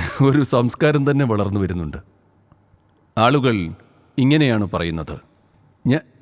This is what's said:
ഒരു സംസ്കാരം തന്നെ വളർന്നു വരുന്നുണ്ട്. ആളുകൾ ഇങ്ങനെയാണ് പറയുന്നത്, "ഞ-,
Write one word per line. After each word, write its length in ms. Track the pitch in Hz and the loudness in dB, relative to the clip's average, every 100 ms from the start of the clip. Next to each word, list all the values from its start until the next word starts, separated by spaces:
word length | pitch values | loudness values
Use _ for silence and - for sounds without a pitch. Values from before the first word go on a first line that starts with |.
| 85 - 135 | -4 0 2
ഒരു 140 | 139 131 | 2 2
സംസ്കാരം 500 | 123 120 - 151 147 139 | 0 0 0 0 2 0
തന്നെ 160 | 139 135 | 0 0
വളർന്നു 280 | 107 98 101 | 0 -2 -2
വരുന്നുണ്ട്. 380 | 95 87 78 - - _ _ _ _ _ _ _ _ _ _ - | -2 -4 -8 -10 -16 _ _ _ _ _ _ _ _ _ _ 0
ആളുകൾ 380 | 113 143 127 107 82 90 _ _ _ - | 2 4 2 0 -4 -10 _ _ _ -2
ഇങ്ങനെയാണ് 480 | 131 156 143 110 98 | 2 4 2 0 -2
പറയുന്നത്, 400 | 90 85 82 76 80 - _ _ _ _ _ - | -2 -4 -4 -8 -12 -16 _ _ _ _ _ -2
"ഞ-, 120 | 127 - _ | -2 -4 _